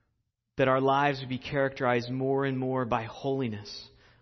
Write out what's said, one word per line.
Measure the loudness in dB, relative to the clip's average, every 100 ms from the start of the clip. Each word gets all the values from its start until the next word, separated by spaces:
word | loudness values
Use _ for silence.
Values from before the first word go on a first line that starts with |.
| _ _ _ _ _ 0
that | 4
our | 4
lives | 4 4 2 0
would | -6
be | -6
characterized | -4 0 0 0 2 2 0
more | -2 0 2
and | 0 0
more | 0 -2
by | 0 -2
holiness, | -2 -6 -2 -2 -2 -4 -10 -16 -18 -20 -20 _